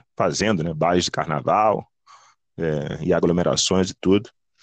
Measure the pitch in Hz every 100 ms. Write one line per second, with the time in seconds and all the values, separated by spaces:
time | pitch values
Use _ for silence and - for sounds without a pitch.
0 | _ - 95 73 101 101 82 80 82 90
1 | 85 - 78 76 65 92 110 - - _
2 | _ - _ _ _ - 82 76 73 -
3 | 78 85 85 85 82 71 - 92 92 -
4 | 90 98 107 _ _ _